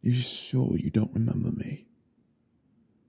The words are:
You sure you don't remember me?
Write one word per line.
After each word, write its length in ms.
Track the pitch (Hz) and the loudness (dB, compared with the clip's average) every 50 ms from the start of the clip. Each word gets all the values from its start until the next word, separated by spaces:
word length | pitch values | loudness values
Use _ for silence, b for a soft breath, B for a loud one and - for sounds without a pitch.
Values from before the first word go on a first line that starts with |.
You 120 | - - 120 | 2 2 2
sure 640 | 123 123 - - - - - - 131 120 98 - | 2 2 -2 -4 -10 -10 -2 0 0 2 2 0
you 120 | 120 - - | 0 0 0
don't 240 | - 110 107 - - | 2 2 2 2 0
remember 380 | - 113 117 - - - - | 0 0 0 0 0 0 -2
me? 360 | - - - - - 147 - _ _ _ _ _ _ _ _ _ _ _ _ _ _ _ _ _ _ _ _ _ _ _ _ | -2 -2 -4 -6 -8 -10 -10 _ _ _ _ _ _ _ _ _ _ _ _ _ _ _ _ _ _ _ _ _ _ _ _